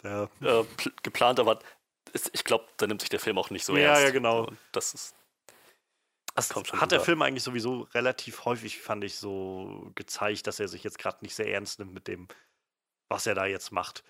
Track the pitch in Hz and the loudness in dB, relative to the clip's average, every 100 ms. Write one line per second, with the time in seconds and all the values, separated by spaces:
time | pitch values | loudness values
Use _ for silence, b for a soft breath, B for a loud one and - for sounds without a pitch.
0 | 101 104 104 - 143 117 113 - 135 - | -8 -4 -6 -2 4 4 2 -2 -6 -6
1 | - - 123 127 110 110 B B _ _ | -6 4 4 6 4 4 B B _ _
2 | - - - - - 113 - - 104 104 | -8 -6 -4 -4 2 0 0 -2 -2 0
3 | - 104 - 95 87 95 - - 147 147 | -2 -2 0 0 -2 -4 2 6 8 8
4 | 139 131 117 113 113 110 _ - - - | 8 6 2 2 0 -8 _ -4 -4 -8
5 | - - _ _ - b b b b b | -14 -16 _ _ -20 b b b b b
6 | b _ - - 110 107 92 - 151 175 | b _ -6 -2 -2 -4 -4 0 4 4
7 | - 165 139 131 127 120 113 127 117 120 | 4 4 2 0 -4 -2 -2 -4 -2 0
8 | 123 127 - - - 120 113 - - 104 | 2 0 -8 -6 -4 -4 -6 -10 -6 -6
9 | 101 - 104 98 95 95 98 101 - - | -6 -8 -8 -6 -6 -8 -10 -12 -12 -14
10 | - - 104 104 - - 101 87 104 - | -10 -4 -2 -2 -4 -4 -6 -6 -10 -6
11 | 107 - 101 - 104 101 101 - 95 92 | -6 -6 -10 -6 -2 -2 -4 -10 -12 -12
12 | - 90 90 B B B _ _ _ _ | -10 -10 -12 B B B _ _ _ _
13 | - 104 113 95 95 95 - 95 90 - | -8 -4 -2 0 0 -4 -4 -4 -4 -10
14 | _ | _